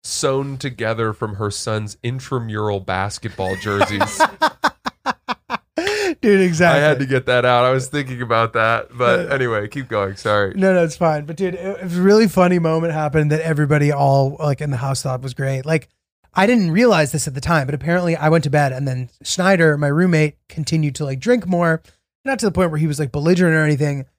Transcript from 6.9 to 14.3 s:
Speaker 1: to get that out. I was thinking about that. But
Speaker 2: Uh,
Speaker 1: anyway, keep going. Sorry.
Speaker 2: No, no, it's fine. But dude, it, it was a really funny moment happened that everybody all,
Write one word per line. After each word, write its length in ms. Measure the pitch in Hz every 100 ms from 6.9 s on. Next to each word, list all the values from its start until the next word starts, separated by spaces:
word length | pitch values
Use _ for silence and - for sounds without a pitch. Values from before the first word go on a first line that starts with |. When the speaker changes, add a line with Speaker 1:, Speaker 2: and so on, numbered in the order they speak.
| 139
Speaker 1:
to 60 | 135
get 200 | 131 127
that 180 | 123
out. 220 | 123 123 127
I 60 |
was 160 | 131 127
thinking 340 | 147 131 123
about 320 | 120 113 113
that. 420 | 113 110 113 107 120
But 320 | 120 120 165
Speaker 2:
Uh, 20 |
Speaker 1:
anyway, 340 | 139 123 107 104
keep 220 | 143 131
going. 260 | 107 98 95
Sorry. 380 | 110 104 98 196
Speaker 2:
No, 180 | 190
no, 100 | 185
it's 120 | 165 -
fine. 300 | 170 151 147
But 100 | 160
dude, 200 | 190 170
it, 40 | 190 202
it 40 |
was 140 | 185 175
a 40 |
really 260 | 190 214 226
funny 300 | 190 180 180
moment 340 | 165 160 170
happened 380 | 156 151 156 151
that 100 | 156
everybody 500 | 160 147 147 151 147
all, 460 | 143 139 139 135